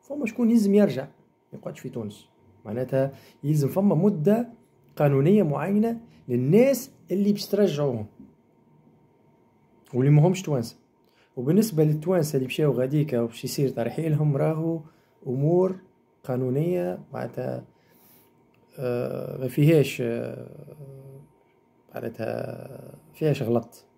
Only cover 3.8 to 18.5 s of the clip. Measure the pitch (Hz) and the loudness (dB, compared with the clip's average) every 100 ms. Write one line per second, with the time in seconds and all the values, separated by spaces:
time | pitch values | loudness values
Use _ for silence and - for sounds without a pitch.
3.8 | 202 156 202 180 151 220 240 - _ _ | 2 4 2 2 2 2 -2 -12 _ _
4.8 | _ - 147 139 147 208 165 139 165 208 | _ 0 2 4 4 4 4 -2 0 0
5.8 | 226 233 - _ - 123 131 196 262 262 | 0 -2 -12 _ -4 -2 4 6 6 2
6.8 | - _ _ 185 202 202 - 196 196 147 | -4 _ _ 0 0 0 -2 2 2 2
7.8 | 143 113 101 _ - _ _ _ _ _ | -2 -4 -8 _ -20 _ _ _ _ _
8.8 | _ _ _ _ _ _ _ _ _ _ | _ _ _ _ _ _ _ _ _ _
9.8 | _ 123 135 151 170 185 - 135 120 - | _ 0 6 6 6 2 -2 -4 -4 -12
10.8 | _ _ _ _ _ - 127 190 - 156 | _ _ _ _ _ -6 2 2 2 2
11.8 | 156 151 165 185 147 139 131 - 151 120 | 2 0 0 0 0 -2 -4 0 0 0
12.8 | 131 151 147 120 117 - 127 - 135 - | 0 0 0 -2 -2 -6 -8 -2 -2 -2
13.8 | 117 - 160 147 151 135 156 156 165 165 | -6 -4 -2 0 0 0 -2 -2 -4 -6
14.8 | 156 _ _ _ 143 123 147 175 185 185 | -10 _ _ _ -8 -2 2 2 0 -4
15.8 | - _ _ _ - 127 127 135 165 180 | -16 _ _ _ -8 -4 -2 -2 -2 -2
16.8 | 180 180 - 117 117 - 131 - - _ | -4 -8 -12 -10 -10 -8 -8 -8 -12 _
17.8 | _ _ _ _ _ _ _ | _ _ _ _ _ _ _